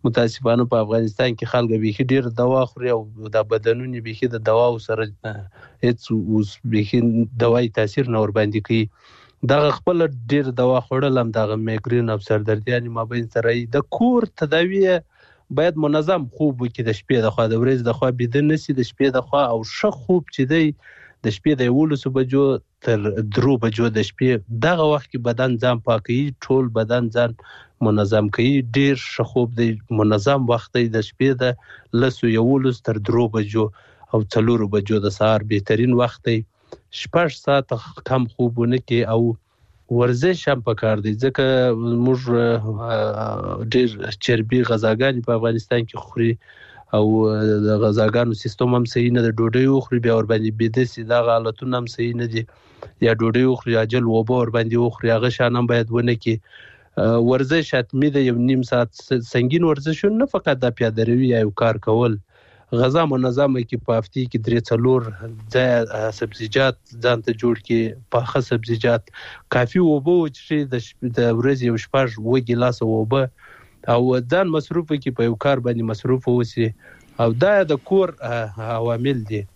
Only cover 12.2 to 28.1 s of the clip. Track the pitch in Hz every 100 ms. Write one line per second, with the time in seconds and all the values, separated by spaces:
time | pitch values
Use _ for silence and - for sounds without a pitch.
12.2 | 101 107 107 107 104 123 120 113 113 120
13.2 | 117 117 117 120 117 143 - - 233 247
14.2 | 233 - 151 160 180 196 190 180 - _
15.2 | _ _ _ 135 170 156 151 151 151 185
16.2 | 127 - 151 127 123 - 113 104 - 127
17.2 | 110 104 113 113 127 135 120 113 131 123
18.2 | 120 135 147 156 - 135 120 - 139 127
19.2 | 120 143 135 117 107 - 208 196 123 180
20.2 | - - 131 160 156 147 - - - _
21.2 | 113 - 156 139 123 127 156 143 139 131
22.2 | 127 135 139 123 _ _ - 110 104 101
23.2 | 110 101 131 127 113 107 117 110 101 -
24.2 | 127 117 98 117 156 175 156 147 - 127
25.2 | 120 117 131 117 127 120 120 110 - 123
26.2 | 143 135 - 135 127 113 110 123 117 117
27.2 | 120 113 - - - _ 113 107 101